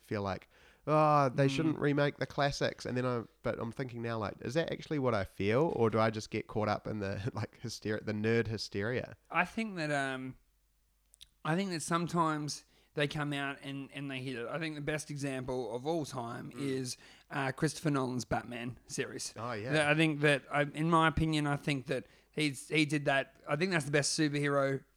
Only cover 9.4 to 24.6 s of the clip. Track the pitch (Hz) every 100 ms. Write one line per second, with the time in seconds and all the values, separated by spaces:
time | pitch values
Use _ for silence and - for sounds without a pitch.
9.4 | 180 - 220 185 151 143 135 131 131 131
10.4 | _ _ _ _ _ _ _ _ - _
11.4 | 151 165 196 170 - 170 170 170 160 151
12.4 | 147 - - _ _ - 147 156 147 143
13.4 | 139 139 139 139 139 139 143 131 131 123
14.4 | 117 143 160 151 147 151 - 147 139 131
15.4 | 127 127 117 120 135 170 139 135 117 123
16.4 | - 120 139 131 127 - - - - 143
17.4 | 135 131 156 - 160 143 131 127 113 123
18.4 | 110 120 120 120 - - 117 127 - -
19.4 | 117 113 113 151 147 151 160 147 151 143
20.4 | - 143 147 143 160 165 160 156 160 151
21.4 | 147 143 - 139 117 127 - - _ -
22.4 | 151 131 - 151 151 151 143 135 135 -
23.4 | - 147 185 175 139 147 139 - 156 143
24.4 | 143 143